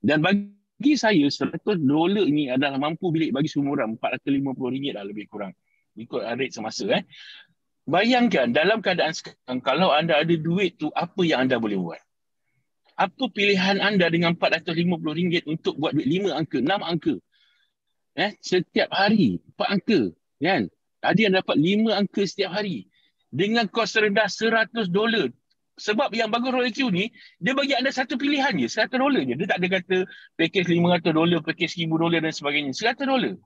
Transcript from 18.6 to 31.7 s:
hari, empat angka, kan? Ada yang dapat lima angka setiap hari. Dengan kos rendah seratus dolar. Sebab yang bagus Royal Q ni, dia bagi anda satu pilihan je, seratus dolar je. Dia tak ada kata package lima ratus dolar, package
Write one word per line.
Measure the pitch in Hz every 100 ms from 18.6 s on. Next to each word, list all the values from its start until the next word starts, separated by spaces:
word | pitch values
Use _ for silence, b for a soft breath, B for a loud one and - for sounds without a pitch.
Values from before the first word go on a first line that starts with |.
| 165 - 143
hari, | 165 202 220 139 87 _
empat | - -
angka, | 196 - 196 101 - _ _
kan? | 156 185 95 _ _ _ 127
Ada | 180 214
yang | 185
dapat | - 156
lima | 160 208 226
angka | 196 196 - 196
setiap | - 190 185
hari. | 208 131 - _ _ _ _
Dengan | 123 202 233 214
kos | - 214
rendah | 220 214 202 208
seratus | - 226 226 220 233 196
dolar. | 180 226 214 139 - _ _ _ -
Sebab | - 214 226 220
yang | 226
bagus | 233 254
Royal | 254 247
Q | 226 262
ni, | 175 220 B B B
dia | 175
bagi | 269 277 254
anda | 262
satu | 262 269 277
pilihan | 277 294 269 -
je, | 117
seratus | - 220 254
dolar | 269 254
je. | 131 120
Dia | 196
tak | -
ada | 175 185
kata | 180 185 190 B B
package | - 165 196 175
lima | 170 175 175
ratus | 170
dolar, | 156 170 170
package | 156 160 165